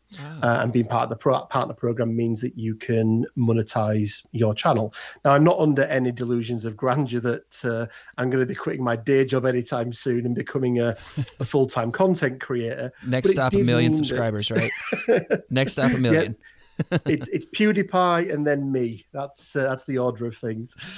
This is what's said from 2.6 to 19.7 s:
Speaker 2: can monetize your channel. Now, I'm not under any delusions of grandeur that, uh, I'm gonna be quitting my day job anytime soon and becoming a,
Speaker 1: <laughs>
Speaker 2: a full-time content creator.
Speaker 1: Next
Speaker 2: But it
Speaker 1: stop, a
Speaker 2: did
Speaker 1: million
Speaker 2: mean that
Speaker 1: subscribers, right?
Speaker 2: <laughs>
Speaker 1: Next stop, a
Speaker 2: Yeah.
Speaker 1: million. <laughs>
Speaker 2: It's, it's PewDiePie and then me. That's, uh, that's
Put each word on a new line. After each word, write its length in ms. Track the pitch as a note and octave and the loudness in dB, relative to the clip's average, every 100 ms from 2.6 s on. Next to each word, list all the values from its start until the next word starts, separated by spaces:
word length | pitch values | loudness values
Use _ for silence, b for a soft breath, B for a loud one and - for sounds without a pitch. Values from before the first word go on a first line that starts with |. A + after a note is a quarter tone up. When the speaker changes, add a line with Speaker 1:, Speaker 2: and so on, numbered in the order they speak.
| A2 | -6
Speaker 2:
can 520 | A2 - A2+ A2 A2+ - - | -6 -2 2 2 2 0 0
monetize 920 | A#2 A2+ G#2+ A#2+ G#2+ G#2+ G#2 - - | 2 2 0 -2 0 0 0 -4 -10
your 220 | A2+ A2 | 0 0
channel. 400 | G#2 E3 A#2+ A2 B B B | 2 2 2 0 B B B
Now, 80 | C#3 | 2
I'm 120 | C#3 | 6
not 140 | D#3+ F3+ | 6 6
under 240 | D#3 C#3 | 4 2
any 280 | C3+ C3+ B2+ | 2 2 0
delusions 520 | A#2+ A#2+ A#2+ A2+ A#2+ | -2 -2 -2 -2 -4
of 120 | A2+ G#2 | -6 -4
grandeur 440 | C3 C3 C3 A#2+ | 0 0 0 -2
that, 440 | A#2+ A#2 - - | -2 -4 -6 -8
uh, 220 | B2 A2+ A2+ B B - | -4 -4 -4 B B -4
I'm 120 | B2+ | 0
gonna 160 | C3 B2+ | 2 0
be 80 | |
quitting 300 | B2+ - C#3+ | -2 -6 -2
my 120 | B2 A2+ | -2 -2
day 280 | A2+ C3+ | 2 4
job 220 | C3 C3 B2+ | 4 2 2
anytime 460 | B2 A#2+ B2+ A#2+ | 0 -2 -4 -4
soon 340 | A#2 C3+ A#2+ A#2+ | -4 -2 -2 0
and 80 | |
becoming 460 | A#2+ - C#3+ B2+ A#2+ | -2 -4 -2 0 2
a, 100 | A#2+ | 0
Speaker 1:
<laughs> 500 | A#2 - - C3 - | -2 -8 -8 -8 -6
Speaker 2:
a 40 | |
full-time 480 | C3 C#3+ C3 - A#2 | -2 2 2 0 -4
content 480 | - F#3+ F3+ C#3 C3 | 2 2 2 -2 -4
creator. 520 | - B2 A2+ B2 B2 B B2+ | -6 -4 -4 -6 -8 B -2
Speaker 1:
Next 220 | B2+ B2 | 2 2
Speaker 2:
But 20 | |
it 60 | C#3+ | 2
Speaker 1:
stop, 160 | C3 | 2
a 40 | G3+ | 4
Speaker 2:
did 100 | A#2+ | 4
Speaker 1:
million 260 | A#2+ - | 4 4
Speaker 2:
mean 80 | D#3 | 4
that 60 | C#3 | 2
Speaker 1:
subscribers, 440 | B2+ A#2 G#2+ G#2 | 0 0 -2 0
right? 200 | - - - - - - | 0 0 -4 -6 -4 0
Speaker 2:
<laughs> 420 | A3+ - - - | 0 2 -4 0
Speaker 1:
Next 220 | B2+ C3 | 0 0
stop, 180 | - C3 | 2 2
a 40 | |
Speaker 2:
Yeah. 40 | B2 | 2
Speaker 1:
million. 380 | B2 D#3 - A2 | 4 4 2 -6
<laughs> 60 | B B B - - F3 - | B B B -8 -2 0 0
Speaker 2:
It's, 200 | D3+ - | -2 -2
it's 180 | E3 - | -6 -6
PewDiePie 840 | - G#3+ G3+ F#3+ F#3 F3+ E3+ F3 | 0 2 2 2 2 2 2 0
and 160 | D3 D3 | 0 0
then 240 | C#3+ C#3 | 0 0
me. 360 | C3 A#2+ A2 - | 0 -2 -4 -12
That's, 460 | C#3+ C#3 - - D3 | -10 -10 -10 -6 -2
uh, 60 | |
that's 240 | C3+ | -2